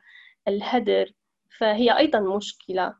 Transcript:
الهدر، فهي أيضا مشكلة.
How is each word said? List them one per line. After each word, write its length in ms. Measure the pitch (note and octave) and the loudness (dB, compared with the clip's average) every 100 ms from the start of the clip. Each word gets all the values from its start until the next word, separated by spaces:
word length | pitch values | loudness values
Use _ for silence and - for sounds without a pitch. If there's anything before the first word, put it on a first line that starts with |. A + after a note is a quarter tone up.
| _ - - _ - | _ -20 -20 _ -4
الهدر، 640 | G3+ - B3 G3+ F#3+ F#3+ _ _ _ _ - | -4 -2 -2 0 0 -2 _ _ _ _ -4
فهي 380 | A3 G#3+ A#3+ - | 0 2 2 4
أيضا 220 | D4+ A3+ | 2 2
مشكلة. 760 | F#3+ G3+ G3+ - - F#3 F3+ | 0 -4 -6 -14 -8 -4 -4